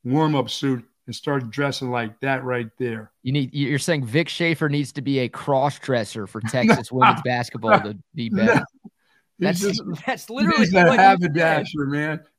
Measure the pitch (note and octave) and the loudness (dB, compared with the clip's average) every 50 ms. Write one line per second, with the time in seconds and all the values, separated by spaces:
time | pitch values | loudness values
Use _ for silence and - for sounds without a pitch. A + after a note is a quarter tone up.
0 | _ B2 C3 D#3 D#3 D3+ D3+ C#3 - - - - - C#3 C3 A#2+ A#2 _ _ _ | _ 0 0 2 2 2 2 0 -2 -2 -6 -4 -2 -2 -2 -4 -6 _ _ _
1 | _ - A2 - - D#3 C#3 C#3 B2+ A2+ G#2 C#3+ C#3+ C#3 C3 - C3+ B2 B2 A#2+ | _ -16 -16 -10 -6 -4 -4 -4 -4 -6 -6 -4 -4 -4 -4 -6 -6 -4 -4 -4
2 | A#2 G#2+ G#2+ _ - C3+ C3+ B2+ B2+ B2+ B2 A#2+ A#2 A2+ _ _ C3 A#2+ A2+ A2 | -4 -6 -8 _ -2 -2 -2 -2 -2 -4 -4 -4 -4 -8 _ _ -6 -6 -6 -8
3 | A2 _ _ _ _ B2+ C#3 D3 C3+ B2 - C#3+ C#3+ B2 D3 C3+ - - E3 D3 | -12 _ _ _ _ -4 -2 -2 -4 -4 -4 -4 -2 -2 -2 -2 -2 -2 -2 -2
4 | C3 A2 A2+ D#3+ E3 D3+ - - F3 E3 D#3+ - D#3+ D3 C#3+ D3 C#3+ B2 - D3 | -2 -2 -2 -2 -2 -2 -4 -2 0 0 0 0 0 -2 0 -2 -4 -6 -8 -8
5 | B2 C#3 C#3 C3 B2+ A2+ - - - - C#3+ C3 C3+ D3 - - - - C3 A#2 | -4 -2 0 0 -2 -2 -6 -8 -4 0 0 2 2 0 -2 -4 -4 -2 -2 -2
6 | G#2+ - - A2+ G2+ F#2 - A2 G#2+ A2 - B2+ A#2 A2 A2+ - A2+ - B2+ C3 | -2 -4 -8 -10 -10 -10 -10 -8 -8 -2 -2 2 4 4 2 2 0 -6 0 4
7 | B2+ A2 - - - B2 B2 A#2+ A#2+ - - A#2 G#2+ A2 G#2+ F#2+ - G#2 G#2+ G2 | 4 4 4 2 -2 -4 -2 -2 -4 -6 -8 -4 2 4 4 4 4 -2 -10 -12
8 | - _ _ - A#2 A2+ G#2 F#3+ - A#3 A#4 - - - _ _ _ G3+ _ _ | -16 _ _ -8 -6 -2 0 2 2 4 4 2 0 -2 _ _ _ -20 _ _
9 | _ _ _ _ _ _ _ - F3+ - F3 F3 G3+ G3+ F#3 - - E3+ F3 D3+ | _ _ _ _ _ _ _ -2 -2 0 0 0 0 -2 -2 -4 -6 -8 -10 -8
10 | - - B3 F#3 - - A3+ C4 - - - - G#3 F3 F#3 F#3 F3 E3 - - | -6 -6 -6 -6 -8 -12 -2 0 2 2 4 4 2 4 6 6 6 6 6 8
11 | F#3+ G3 G3 F3+ F3 E3+ C#3+ E3 E3 D#3+ D#3 D3+ D3+ D3 - D3+ C#3+ C#3 C#3+ D3 | 8 8 8 6 2 0 2 2 2 2 2 0 -2 -4 -6 -6 -4 -2 -2 -2
12 | D3+ D#3 D#3 D3+ - _ _ | -2 -4 -6 -8 -10 _ _